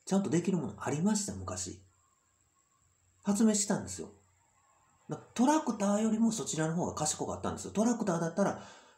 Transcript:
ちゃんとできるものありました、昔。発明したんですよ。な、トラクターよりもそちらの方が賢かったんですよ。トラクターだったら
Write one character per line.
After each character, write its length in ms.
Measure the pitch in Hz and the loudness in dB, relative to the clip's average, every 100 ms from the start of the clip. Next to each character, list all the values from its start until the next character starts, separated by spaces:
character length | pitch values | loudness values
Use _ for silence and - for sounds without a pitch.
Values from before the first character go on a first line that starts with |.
| - | 0
ち 60 | |
ゃ 60 | 196 | 0
ん 60 | |
と 60 | 120 | 2
で 120 | 165 | 0
き 100 | 170 | 2
る 60 | 180 | 0
も 100 | 127 | -2
の 80 | - | -6
あ 100 | - | -4
り 120 | 143 | 0
ま 140 | 196 220 | 0 0
し 100 | - | -2
た、 80 | |
昔。 480 | 92 - 92 92 90 - _ _ _ _ _ _ _ _ _ _ _ _ _ | -8 -8 -8 -8 -10 -16 _ _ _ _ _ _ _ _ _ _ _ _ _
発 220 | - 202 220 | 0 4 4
明 80 | |
し 140 | 202 - | 4 2
た 120 | 190 | -2
ん 40 | |
で 60 | - | -4
す 120 | - | -10
よ。 80 | - - _ _ _ _ _ _ _ _ - | -12 -14 _ _ _ _ _ _ _ _ -12
な、 80 | 147 | -12
ト 280 | - - 262 | -6 2 4
ラ 160 | 311 | 4
ク 160 | 311 208 | 2 0
タ 180 | 202 208 | 0 2
ー 40 | |
よ 120 | 220 | 2
り 80 | 220 | 2
も 140 | 226 | 2
そ 100 | - | 0
ち 140 | 196 151 | -4 -2
ら 100 | 160 | 0
の 80 | 170 | 0
方 100 | 113 | -2
が 60 | |
賢 320 | - 151 - 123 | -2 -2 -2 -4
か 80 | 90 | -4
っ 60 | |
た 100 | 95 | -4
ん 40 | 82 | -4
で 60 | |
す 40 | - | -4
よ。 60 | |
ト 140 | 190 226 | 0 2
ラ 100 | 233 | 2
ク 80 | |
タ 100 | 208 | 0
ー 60 | 170 | 0
だ 120 | 165 | 0
っ 40 | 185 | 0
た 80 | |
ら 240 | 185 - - - - | 0 -2 -10 -20 -20